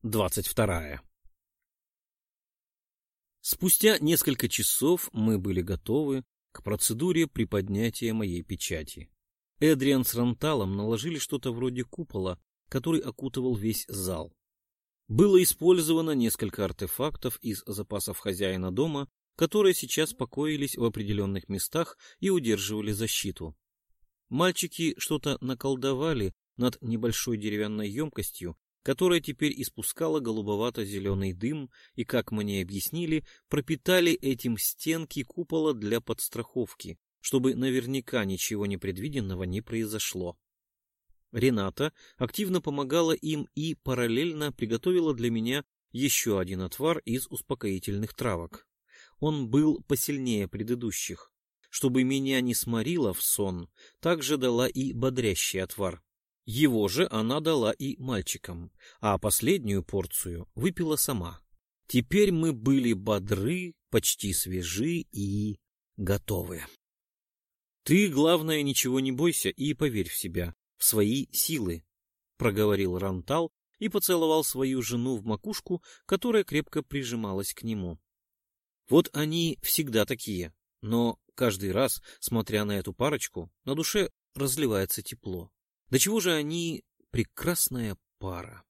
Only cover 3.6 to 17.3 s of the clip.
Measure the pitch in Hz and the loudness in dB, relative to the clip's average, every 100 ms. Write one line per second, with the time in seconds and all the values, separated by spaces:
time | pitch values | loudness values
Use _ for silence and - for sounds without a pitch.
3.6 | 180 - 214 - 151 165 - 127 120 - | 2 6 6 6 4 4 2 0 0 0
4.6 | 110 - 139 175 - 117 110 107 95 90 | 0 2 4 2 0 0 2 2 2 -2
5.6 | 87 92 - 123 151 131 127 _ _ - | 0 -4 0 0 0 -2 -6 _ _ -12
6.6 | - 101 - 110 175 165 160 - 107 104 | -6 -2 0 0 0 2 0 0 0 0
7.6 | 98 98 113 107 117 110 104 87 82 90 | 0 0 -2 -2 -2 -2 -2 -4 -6 -6
8.6 | - 82 78 - 80 _ _ _ _ _ | -4 -6 -8 -14 -18 _ _ _ _ _
9.6 | 151 151 131 135 123 117 120 113 151 147 | 4 4 4 4 2 2 0 0 0 0
10.6 | 98 98 104 113 139 156 - 139 131 117 | 0 -2 0 -2 -2 -6 -4 -4 -4 -2
11.6 | 127 123 120 - 160 104 92 87 _ _ | -2 -2 -6 -8 -8 -4 -4 -6 _ _
12.6 | _ 135 127 160 - - 131 131 127 113 | _ -4 0 0 -2 -6 -6 -2 0 0
13.6 | 110 107 - 101 92 85 82 _ _ _ | 0 -2 -4 -4 -4 -4 -8 _ _ _
14.6 | _ _ _ _ _ 107 202 190 180 - | _ _ _ _ _ 6 8 8 6 4
15.6 | 165 185 156 165 160 143 117 - 107 - | 6 6 6 2 2 2 2 2 -4 -2
16.6 | 95 - 95 - 143 - 131 | -4 -2 -8 -4 -4 -2 -6